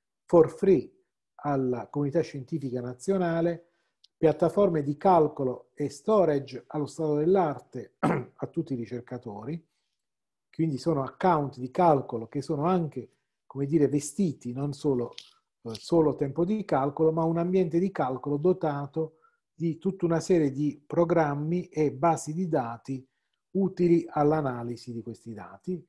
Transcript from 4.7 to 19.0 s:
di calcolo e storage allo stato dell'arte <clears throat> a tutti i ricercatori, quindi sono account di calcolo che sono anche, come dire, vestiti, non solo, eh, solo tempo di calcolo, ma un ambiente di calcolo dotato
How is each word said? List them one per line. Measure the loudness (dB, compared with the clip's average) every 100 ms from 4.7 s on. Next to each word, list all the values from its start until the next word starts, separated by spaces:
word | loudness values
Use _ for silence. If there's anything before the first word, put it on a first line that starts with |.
| 2
di | -2 0
calcolo | 4 6 4 0 -4 -4 -12
e | -8 -8
storage | -6 0 4 4 2 -2 -14 -10
allo | -6 -6
stato | -4 -2 0
dell'arte | 2 2 2 -2 -10 -14 -14 -4
<clears throat> |
a | -2 -2 -6 _ -8
tutti | -6 -6
i | -6
ricercatori, | -6 -10 -10 -12 -12 -12 -10 -12 _ _ _ _ _ _ _ _ _
quindi | -2 -2 0
sono | -2 -2
account | -2 0 2 2 0 -6
di | -8
calcolo | 2 4 4 2 -8 -6
che | -8
sono | -4 -2
anche, | 0 0 -2 -6 -12 _ _ _
come | _ -6 0
dire, | 2 4
vestiti, | 2 -4 -2 -2 -2 -8
non | -6 -6
solo, | -4 -2 -2 -2 -10 -20 _ _ _
eh, | -14
solo | -12 0 2 4
tempo | 2 -4 -2 -2
di | -2
calcolo, | -2 0 0 0 0
ma | 2
un | 0 0
ambiente | 0 0 2 0
di | -2
calcolo | -2 -4 -4 -4 0
dotato | 0 0 -2 -4 -6 -6